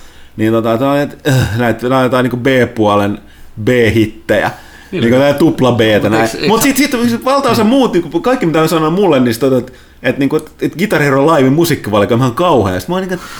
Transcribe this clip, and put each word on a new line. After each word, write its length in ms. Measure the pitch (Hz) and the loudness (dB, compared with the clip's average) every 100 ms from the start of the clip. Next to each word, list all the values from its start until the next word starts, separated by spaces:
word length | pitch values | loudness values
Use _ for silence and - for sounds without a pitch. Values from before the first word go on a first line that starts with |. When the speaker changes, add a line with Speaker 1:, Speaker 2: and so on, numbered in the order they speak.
| - - - - | -20 -20 -14 -4
Speaker 1:
Niin 160 | 110 | 0
tota, 500 | 113 113 113 139 143 | 0 0 0 0 0
että, 280 | 143 - - | -2 -4 0
äh, 280 | 131 113 107 | 0 0 0
näitä, 300 | 120 110 123 | -2 -2 -2
näitä 160 | 139 | 0
jotain 180 | 127 127 | 0 0
niinku 120 | 123 123 | 0 -2
B-puolen 840 | 135 131 113 - 104 104 101 104 - - - - | 0 2 0 0 2 2 0 -4 -10 -20 -18 -6
B-hittejä. 880 | 107 123 113 110 107 - - 104 - - - - - | 0 2 2 2 0 -2 -4 -2 -2 -6 -20 -20 -10
Speaker 2:
Niin. 80 | 180 | -2
Speaker 1:
Niinku 160 | 117 127 | 0 2
tää 160 | 143 | 2
tupla 380 | - 160 - 127 | 2 2 2 0
B:tä 280 | 117 110 104 | 2 2 2
Speaker 2:
Mut 80 | 101 | 2
Speaker 1:
näin. 120 | 110 | 0
Speaker 2:
eiks, 120 | 113 | -2
eiks 140 | - - | -2 0
Speaker 1:
Mut 140 | 220 | 2
sit, 140 | 277 262 | 2 0
sit, 140 | 294 247 240 | 0 0 -2
sit 140 | 233 | -2
valtaosa 400 | 262 277 269 226 | -2 0 0 0
muut, 280 | 214 269 240 | 2 2 2
niinku, 280 | 175 160 170 | 0 -2 -4
kaikki 260 | 240 262 170 | -2 0 0
mitä 140 | 156 | 0
ne 80 | 160 | 0
sanoo 220 | 170 156 | 0 0
mulle, 300 | 180 196 135 | 0 2 2
niin 140 | 123 | 0
sit 80 | 113 | 0
on, 160 | 135 127 | 0 0
että, 140 | 120 - - - | -4 -14 -20 -8
että 160 | 123 123 | -6 -2
niinku, 180 | 139 151 | -2 -2
että, 140 | - - | -6 -8
että 160 | 151 151 | -6 -4
Guitar 240 | 214 165 | -2 0
Hero 240 | 143 135 147 151 | 0 2 2 2
Live 140 | 131 | 2
musiikkivalikoima 720 | 147 160 135 - 104 98 117 | 2 0 -2 -2 0 2 2
on 20 | 127 | 0
ihan 80 | 113 | 0
kauhea. 440 | 175 135 98 92 | 2 2 0 -2
Sit 80 | - | -4
mä 60 | |
oon 80 | 185 190 | -6 -4
niinku, 60 | 185 - | -8 -10